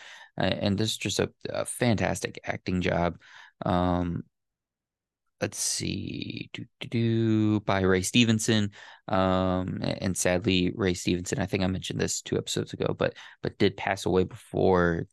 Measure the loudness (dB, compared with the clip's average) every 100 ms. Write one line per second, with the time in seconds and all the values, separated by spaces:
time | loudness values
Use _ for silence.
0 | -20 -20 -14 -4 -2 0 0 0 -2 -4
1 | -4 -2 -4 -4 -10 -6 -6 -2 0 2
2 | 0 -2 -6 -8 -10 -8 -4 -2 0 2
3 | 0 -2 -14 -20 -20 -8 -2 2 2 0
4 | -2 -4 -8 _ _ _ _ _ _ _
5 | _ _ _ -8 -8 -4 -6 -4 -4 -6
6 | -6 -8 -8 -10 -12 -14 -14 -14 -6 -2
7 | 0 2 2 4 4 2 2 2 4 4
8 | 4 4 4 4 4 2 2 -4 -20 -16
9 | -4 2 4 4 2 0 -2 -4 -4 -2
10 | -2 0 2 2 2 2 2 0 0 0
11 | 0 -2 0 -4 -2 0 0 -2 -4 -4
12 | -2 -4 -4 -4 -2 -4 -4 -4 -4 0
13 | -2 -4 -18 -8 -8 0 0 2 -2 -2
14 | 0 2 0 -4 -8 0 4 4 4 2
15 | -2